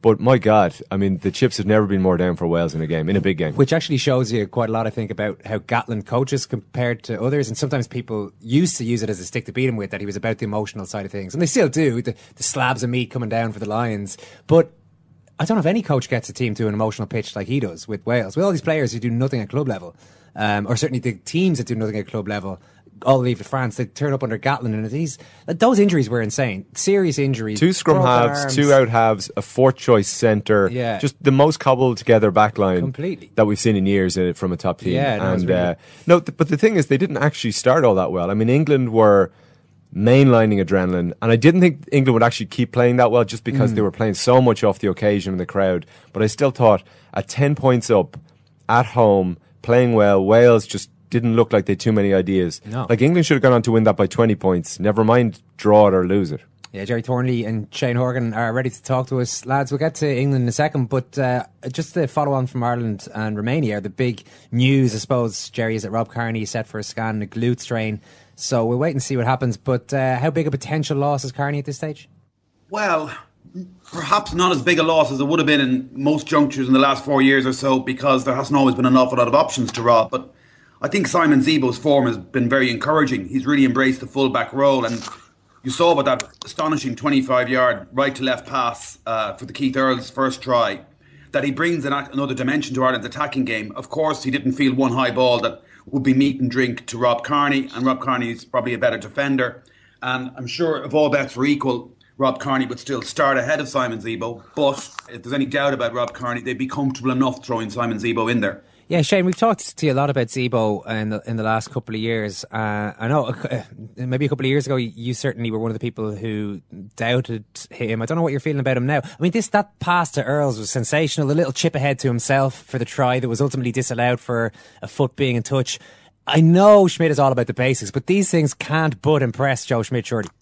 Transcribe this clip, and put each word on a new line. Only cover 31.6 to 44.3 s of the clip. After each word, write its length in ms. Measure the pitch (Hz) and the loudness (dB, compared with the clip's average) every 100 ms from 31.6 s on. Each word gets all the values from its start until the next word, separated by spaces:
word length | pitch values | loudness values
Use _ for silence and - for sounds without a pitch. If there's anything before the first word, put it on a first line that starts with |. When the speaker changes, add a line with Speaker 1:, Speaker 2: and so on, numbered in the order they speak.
| 139 127 131 113 | 2 4 2 0
Speaker 1:
together 320 | - 113 104 | 4 4 6
back 300 | 95 107 104 | 4 2 4
line 220 | 95 90 | 0 2
Speaker 2:
Completely. 500 | 107 127 170 175 - | -2 -6 -8 -8 -6
Speaker 1:
that 120 | - 107 | 0 2
we've 100 | 104 | 2
seen 180 | 117 104 | 2 2
in 120 | 95 | 2
years 300 | 98 92 92 | 2 0 0
in 100 | 90 | -2
it 100 | 85 | -2
from 140 | 95 | -6
a 60 | 90 | -4
top 240 | 92 90 | -4 -4
team. 120 | 92 | -4
Speaker 2:
Yeah, 240 | 95 139 107 | -2 -2 -2
no, 160 | 95 | -2
it's 80 | 92 | -2
Speaker 1:
And, 80 | 90 | 0
Speaker 2:
really 120 | 90 | 0
Speaker 1:
uh, 140 | 87 82 - - - | 0 -4 -12 -12 4
no, 140 | 170 | 4
th-, 180 | - - | 4 -4
but 120 | 156 | -2
the 80 | 147 | 2
thing 180 | 220 202 | 2 2
is, 100 | 139 | 0
they 100 | 139 | 0
didn't 180 | 190 139 | 0 0
actually 360 | 147 - 117 | -2 -2 -6
start 300 | 98 127 147 | 0 2 4
all 120 | 127 95 | 4 2
that 160 | 92 | 0
well. 180 | 90 87 | -2 -2
I 60 | 104 | 0
mean, 140 | 113 | 2
England 440 | 135 151 139 127 | 2 2 2 2
were 380 | 110 107 101 92 _ _ _ _ _ _ - | 4 6 6 4 _ _ _ _ _ _ 0
mainlining 680 | 110 131 135 117 110 101 | 4 6 8 6 6 2
adrenaline, 500 | 87 95 92 90 87 - | 2 2 2 0 -2 -2
and 100 | 113 | 2
I 40 | 117 | 6
didn't 260 | 131 180 | 6 6
think 280 | 180 139 - | 4 2 0
England 220 | 143 131 | 2 4
would 100 | 113 | 4
actually 220 | 117 - 104 | 4 2 -8
keep 240 | - 120 | -4 -2
playing 260 | - 123 123 | 2 2 4
that 140 | 120 | 4
well 140 | 120 110 | 4 0
just 180 | 117 | -4
because 280 | - 135 131 | -4 0 0
Speaker 2:
Mm. 40 | 110 | 2
Speaker 1:
they 60 | |
were 100 | 101 | -2
playing 220 | - 113 | 0 -2
so 280 | 95 - | 0 4